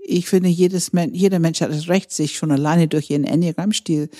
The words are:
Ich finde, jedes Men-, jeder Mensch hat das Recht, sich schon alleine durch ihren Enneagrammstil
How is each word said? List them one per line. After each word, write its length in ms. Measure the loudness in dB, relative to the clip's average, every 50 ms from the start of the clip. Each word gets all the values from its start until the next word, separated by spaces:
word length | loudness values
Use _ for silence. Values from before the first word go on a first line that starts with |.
| -8
Ich 220 | -2 -2 -2 -2 2
finde, 220 | 0 2 2 2
jedes 440 | 2 4 2 2 2 0 -4 -2 0
Men-, 220 | 0 0 0 -2
jeder 240 | 0 0 2 2 2
Mensch 220 | 2 0 0 0
hat 100 | -2 -2
das 160 | -2 -4 -2 0
Recht, 240 | -2 -2 -2 -4
sich 260 | -6 -4 -4 -4 -4 -4
schon 140 | -2 0
alleine 360 | 0 0 2 2 2 2 2 2
durch 220 | 0 -2 -2 -2
ihren 140 | -2 -2 -2
Enneagrammstil 840 | 0 0 0 0 0 -2 -2 -2 -2 -2 -2 -2 -2 -2 -2 -2 -4 -8